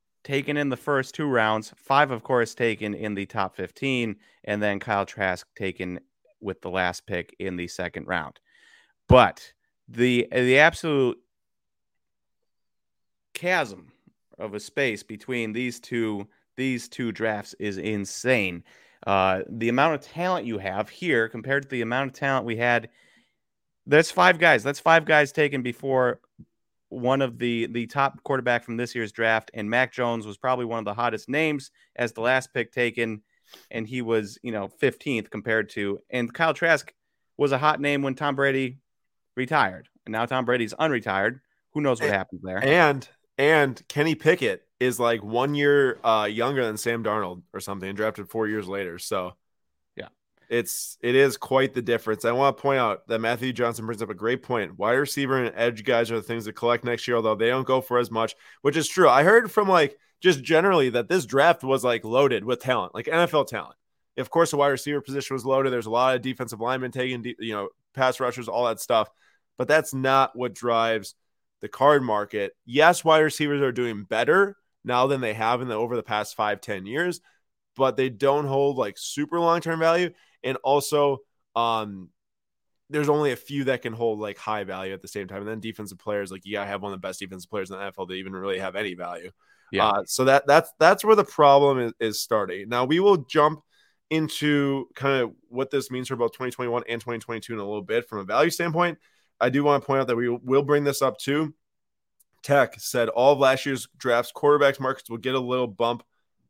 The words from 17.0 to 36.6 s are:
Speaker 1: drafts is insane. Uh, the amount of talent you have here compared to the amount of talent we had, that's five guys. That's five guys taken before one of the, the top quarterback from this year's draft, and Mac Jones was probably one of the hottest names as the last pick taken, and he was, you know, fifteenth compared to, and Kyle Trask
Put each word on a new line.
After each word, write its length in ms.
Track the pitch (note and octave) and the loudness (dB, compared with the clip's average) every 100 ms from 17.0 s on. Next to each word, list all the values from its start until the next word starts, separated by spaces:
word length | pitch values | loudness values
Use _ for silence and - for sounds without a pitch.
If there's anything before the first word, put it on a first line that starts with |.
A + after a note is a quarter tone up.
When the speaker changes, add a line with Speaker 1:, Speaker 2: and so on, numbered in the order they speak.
| A#2 | -6
Speaker 1:
drafts 420 | G2+ A2 G#2 G2+ - | -2 -4 -4 -8 -8
is 180 | G#2 F#2+ | -8 -6
insane. 840 | F#2 G#2 G2 - B2 B2 F#2+ F2 - _ _ _ - | -4 -4 -6 -6 0 0 0 -6 -16 _ _ _ 0
Uh, 360 | G2 F#2+ F#2+ - | 2 4 0 -4
the 200 | A2+ A2+ | -4 -2
amount 260 | B2 D#3 | 2 2
of 60 | D3 | 0
talent 440 | - E3 F3+ F3+ | -8 -6 -4 -4
you 140 | A#2+ G#2+ | -4 -6
have 300 | G2 F#2+ G#2+ | -6 -6 -6
here 400 | - F3+ B2 A2+ | -6 -2 0 0
compared 340 | A#2 B2 C#3 | -6 -4 -4
to 60 | C#3 | -2
the 140 | B2+ | -6
amount 280 | A2+ B2 C3+ | -2 -2 -4
of 60 | - | -4
talent 300 | C#3 C3+ A2+ | -2 -2 -2
we 100 | A2+ | -2
had, 320 | A#2+ A#2+ A2+ _ _ _ _ _ _ _ _ _ - | 2 0 -2 _ _ _ _ _ _ _ _ _ 4
that's 240 | D3+ D#3+ | 4 6
five 300 | F3+ F3+ E3 | 4 4 6
guys. 240 | E3 C3 | 4 4
That's 160 | B2+ C#3+ | 2 -2
five 240 | E3 E3 | 4 4
guys 260 | D3+ D3+ C#3 | 4 2 2
taken 320 | - D3 C#3 | 0 0 0
before 560 | A#2+ A2+ C3+ C3 B2 - _ _ - _ _ _ _ | -6 -6 -2 2 0 -2 _ _ -20 _ _ _ _
one 320 | B2+ B2 C3+ | -4 0 2
of 180 | C3 A#2 | 0 -2
the, 280 | A#2+ A#2 A2+ | -4 -2 -4
the 200 | A#2+ A2+ | -6 -4
top 360 | C#3+ C#3 - | -2 -2 -4
quarterback 420 | - C3+ B2 A#2+ | -4 -2 0 -2
from 120 | - A#2 | -2 -6
this 180 | A#2+ | -6
year's 180 | A#2+ G#2+ | -6 -8
draft, 380 | - A2+ A2 - | -2 0 0 -2
and 140 | A#2 G#2 | -10 -2
Mac 240 | A#2+ B2+ | 0 0
Jones 340 | - A#2+ A#2 G#2+ | -2 -4 -4 -8
was 120 | G2 | -8
probably 260 | C3 B2+ | -4 -2
one 140 | A#2+ A#2 | -4 -6
of 60 | |
the 100 | G#2 | -6
hottest 340 | G#2 A#2+ A2 - | -4 -4 -4 -6
names 420 | C#3+ D#3+ D3 - _ _ - | -2 -2 -4 -10 _ _ -6
as 160 | A#2+ | -6
the 80 | A2+ | -2
last 320 | A#2 C3 - | 0 0 -2
pick 180 | B2+ A#2 | -6 -6
taken, 500 | - A#2+ A#2 A2+ G#2+ _ _ _ - _ | -2 -2 -2 -4 -6 _ _ _ -20 _
and 160 | A#2 A2+ | -12 -8
he 160 | B2+ | -8
was, 360 | A2+ A2+ G#2 - | -2 -2 -2 -10
you 100 | B2 | -10
know, 160 | A2 F#2+ | -8 -10
fifteenth 600 | - C3+ - D3 A#2 G2+ | -2 -2 -2 -4 -4 -6
compared 380 | A2 A#2 A2 G#2 | -10 -2 -2 -2
to, 300 | A2+ G2+ G2+ _ | -6 -6 -6 _
and 220 | B2 A#2 | -6 -6
Kyle 220 | - E3 | -2 -2
Trask 380 | - | 0